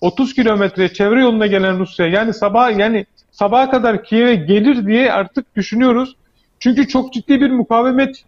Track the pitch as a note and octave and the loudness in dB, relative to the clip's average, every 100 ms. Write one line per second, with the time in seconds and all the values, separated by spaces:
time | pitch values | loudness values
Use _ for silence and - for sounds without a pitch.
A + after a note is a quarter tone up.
0 | F3 F3 C4 - A3+ G#3+ G3 F#3 F#3 - | -4 -2 -2 0 0 0 -2 -2 -4 0
1 | G3+ A#3 B3+ A3+ G#3+ G3 F#3+ F#3 F#3 - | 0 2 2 2 0 0 0 -2 -4 -4
2 | E3+ F#3+ A3+ - G3+ G#3+ B3 G#3 G#3+ A3 | -2 0 -2 -2 -2 0 0 0 0 -2
3 | F#3+ _ _ - G3+ A#3+ C4 C4 A#3 G#3 | -6 _ _ -4 0 2 2 0 0 -2
4 | - A3 A#3+ A3 D3+ G3+ A3+ B3+ G3 A3+ | -2 0 2 2 2 2 2 0 0 0
5 | C4 G3 F#3+ - - - F#3+ A3 B3+ A#3 | 0 -2 -4 -8 -8 -8 -6 0 2 2
6 | C4 - _ _ _ _ B3 A#3+ C#4 C4 | -2 -10 _ _ _ _ 0 0 0 -2
7 | C4 A#3+ - C#4 C#4 B3+ A3+ A3+ B3 B3+ | -4 -6 -2 0 2 0 0 0 0 0
8 | C4+ C4+ | -2 -6